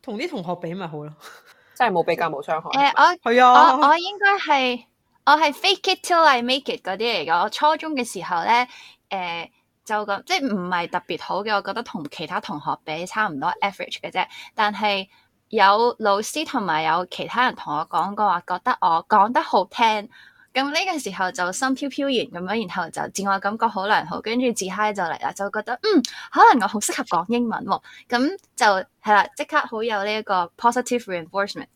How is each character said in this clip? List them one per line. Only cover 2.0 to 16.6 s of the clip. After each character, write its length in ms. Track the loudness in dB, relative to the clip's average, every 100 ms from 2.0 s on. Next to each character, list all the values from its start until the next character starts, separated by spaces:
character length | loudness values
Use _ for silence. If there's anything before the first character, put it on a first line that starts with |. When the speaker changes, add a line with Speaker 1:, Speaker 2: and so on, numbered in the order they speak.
Speaker 2:
比 120 | 0 0
較 140 | -2
冇 120 | -4
傷 180 | -4 -4
害。 300 | -2 2 2
Speaker 3:
誒， 0 | 6 4 4
我， 80 | 2
Speaker 1:
係 120 | 6
啊。 320 | 8 10 8 6
Speaker 3:
我， 100 | 4
我 80 | 4
應 200 | 0 0
該 140 | 2 2
係， 480 | 2 2 2 -4 _ _ _ _ 2
我 80 |
係 180 | 4 4
fake 420 | 2 0 0 0 -2
it 100 | 2
till 160 | 4
I 180 | 6 4
make 200 | 0 -2 -4
it 80 | -8 -6
嗰 100 | -4
啲 20 |
嚟 280 | -2 -2 0
嘅。 160 | 0
我 60 | 0
初 280 | 0 0 0
中 160 | -2
嘅 100 | -4 -6
時 180 | -8
候 140 | -4 -2
呢， 240 | 2 2 0 -8 -20 _ _
誒， 400 | -8 -6 -8 -10 _ _ _ -4
就 100 | -4 -2
咁， 180 | -6 -2
即 80 | -2
係 180 | -2 -4
唔 120 | -2
係 200 | -4 -2
特 100 | -6 -6
別 140 | -10
好 200 | -6 -6
嘅， 100 | -2 -2
我 60 |
覺 120 | -2
得 100 | -10
同 220 | -10 -12 -12
其 180 | -10 -8
他 120 | -8
同 200 | -8 -8
學 180 | -6 -6
比 220 | -8 -10 -8
差 220 | -4 -4
唔 120 | -2
多 100 | -4 -2
average 380 | -4 -4 -12 -10
嘅 100 | -6
啫。 140 | -4 -6 -8 -14 -2
但 180 | -2
係 340 | 0 -2 -2 -6 _ _ _ _
有 460 | 4 4 6 2 0
老 200 | 0 0
師 260 | -2 -6 -4
同 160 | -4